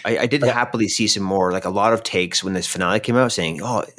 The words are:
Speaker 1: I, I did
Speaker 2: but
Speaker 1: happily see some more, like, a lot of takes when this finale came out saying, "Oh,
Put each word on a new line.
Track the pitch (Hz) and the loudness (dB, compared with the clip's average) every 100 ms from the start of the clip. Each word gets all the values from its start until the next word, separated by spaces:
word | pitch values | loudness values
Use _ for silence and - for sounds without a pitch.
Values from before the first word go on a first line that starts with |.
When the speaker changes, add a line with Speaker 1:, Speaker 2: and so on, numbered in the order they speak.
Speaker 1:
I, | 101 110 | -2 0
I | 120 | 0
did | 143 | 2
Speaker 2:
but | 123 | 2
Speaker 1:
happily | 120 123 117 104 | 2 0 0 0
see | - 107 | 0 0
some | 101 | 0
more, | 95 98 92 | 0 2 2
like, | 92 | 0
a | 92 | -2
lot | 95 110 | 2 2
of | 113 | 2
takes | - 95 90 - | 0 -2 0 -2
when | 95 | -2
this | 92 - | -4 -4
finale | - 90 107 | -2 0 0
came | - 120 | 2 2
out | 123 | 2
saying, | - 82 80 | 0 -4 -4
"Oh, | 117 113 - | -4 -4 -4